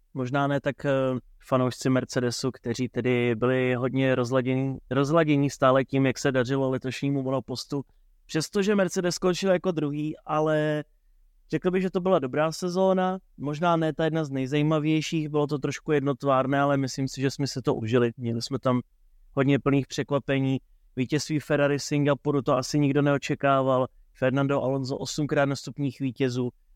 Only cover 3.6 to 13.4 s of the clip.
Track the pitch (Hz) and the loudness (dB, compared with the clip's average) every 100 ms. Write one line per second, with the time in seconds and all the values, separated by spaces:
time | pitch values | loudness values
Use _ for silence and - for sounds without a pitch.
3.6 | 127 123 131 135 131 127 120 131 127 131 | 0 0 -2 0 2 2 0 0 0 0
4.6 | 135 131 - 131 139 165 151 143 143 - | -2 -6 -4 -2 2 2 4 4 2 2
5.6 | 135 135 135 135 135 - 143 127 120 139 | 4 4 2 2 2 0 0 0 0 0
6.6 | 131 127 131 - 139 139 131 131 - 123 | -2 -2 -6 -4 -2 -2 -2 -4 -6 -10
7.6 | - 143 - _ _ _ - 160 - 208 | -6 -8 -8 _ _ _ -6 -4 -2 0
8.6 | 196 202 185 185 175 - 185 170 190 180 | 2 2 2 0 -2 0 0 0 2 2
9.6 | 190 160 147 147 151 - - 151 156 151 | 0 -2 -2 -2 -6 -6 -4 0 2 2
10.6 | 151 151 - _ _ _ _ _ - 156 | 0 -2 -6 _ _ _ _ _ -6 -2
11.6 | 185 185 185 190 185 175 131 139 160 156 | 0 0 0 -2 2 2 0 -2 -2 -2
12.6 | 180 175 190 185 185 190 _ - | -4 0 2 2 0 -4 _ -10